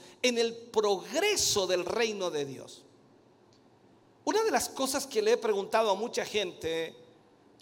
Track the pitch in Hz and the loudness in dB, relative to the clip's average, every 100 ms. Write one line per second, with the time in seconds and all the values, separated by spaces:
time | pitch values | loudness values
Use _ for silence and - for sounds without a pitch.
0 | - - 254 233 233 226 - 226 208 190 | -16 -2 0 2 0 -2 -4 0 2 0
1 | 175 269 403 392 - 208 185 180 - 226 | -2 0 2 2 2 2 2 0 0 0
2 | 233 208 180 151 139 135 - - - - | -2 -2 -4 -2 -4 -8 -16 -20 -20 -20
3 | - - - _ _ - _ _ - - | -20 -20 -20 _ _ -20 _ _ -20 -20
4 | _ _ 302 403 440 254 - - 262 277 | _ _ 0 2 2 2 0 -2 -2 -2
5 | - 214 208 233 226 196 190 220 226 190 | -2 0 4 4 2 0 2 2 4 2
6 | 226 - - 214 180 151 160 165 165 - | 0 -4 -2 0 -2 -4 -4 -4 -4 -10
7 | - - - _ _ - | -20 -20 -20 _ _ -20